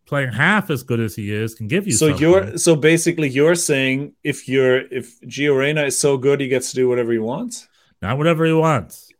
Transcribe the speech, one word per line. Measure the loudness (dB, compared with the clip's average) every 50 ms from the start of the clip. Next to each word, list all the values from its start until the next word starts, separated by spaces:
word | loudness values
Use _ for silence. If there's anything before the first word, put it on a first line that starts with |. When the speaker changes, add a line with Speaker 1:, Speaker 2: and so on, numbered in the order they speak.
| _
Speaker 1:
playing | -6 -4 -4 -4 -2
half | -2 0 0 2 2 0 0 -2
as | -4 -4 -4
good | -2 -2 -2
as | -2 -2 -4
he | -6 -6 -4
is, | -4 -4 -4 -6 -6
can | -10 -6
give | -4 -4 -2 -2
you | 0 0
Speaker 2:
So | 2 2
Speaker 1:
something. | 2 2 2
Speaker 2:
you're, | 4 4 4 4 2 0 -4
so | 0 2 2 2
basically | 4 4 4 2 2 2 0 -2 -2 -2 -2
you're | 2 2 4 4 2
saying | 2 0 -2 0 0 0 0 0 -2 -4 -8 -12 _ -6
if | -6 -6 -6 -6
you're, | -2 0 2 4 4 4 2 0 -2 -8
if | -10 -10 -10 -16 _
Gio | -18 -12 -6 -2 0 0 2
Reyna | 2 0 0 0 0 -2
is | -2 -2
so | 0 0 0 0
good, | 2 2 2 2 2
he | 0
gets | 0 -2 -2 -2 -2
to | -2
do | 0 0
whatever | 2 2 0 0 0
he | -2 -2
wants? | -2 -4 -6 -6 -8 -10 -12 -14 -18 _ _ _ _ _ _ _
Speaker 1:
Not | -4 -4 -2
whatever | 0 0 0 2 2 2
he | 2 2
wants. | 2 2 2 2 0 -2 -6 -14 -20 -20 _ _ _